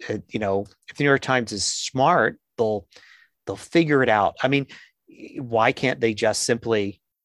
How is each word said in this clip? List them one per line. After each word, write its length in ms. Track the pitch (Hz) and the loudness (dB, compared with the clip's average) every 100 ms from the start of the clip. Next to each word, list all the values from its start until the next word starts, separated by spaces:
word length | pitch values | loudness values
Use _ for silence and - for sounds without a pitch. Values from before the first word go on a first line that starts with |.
| - | -8
uh, 100 | 110 - | -8 -8
you 120 | 113 | -6
know, 260 | 101 98 104 _ - | -2 -2 -4 _ -18
if 80 | - | -2
the 80 | |
New 60 | 143 | 2
York 100 | 135 | 2
Times 320 | - 127 113 | 2 -2 -2
is 120 | 104 | -4
smart, 720 | - - - 131 143 175 110 - _ - | -4 -4 -6 0 2 4 2 -2 _ -4
they'll, 300 | 110 104 - - - - _ _ - | -2 -2 -8 -20 -20 -20 _ _ -12
they'll 100 | 98 | -10
figure 460 | - 170 160 143 | -2 0 4 4
it 60 | 123 | 4
out. 280 | 107 92 - | 4 2 0
I 60 | 131 | 0
mean, 180 | 139 135 - - _ _ - - - | 0 -2 -12 -20 _ _ -20 -16 -12
why 320 | 123 113 117 | -2 2 2
can't 280 | - 127 135 | 2 -2 0
they 140 | 117 | -2
just 280 | 107 110 104 | 0 0 0
simply, 580 | - 117 117 110 101 - _ _ | -2 -2 0 -2 -2 -8 _ _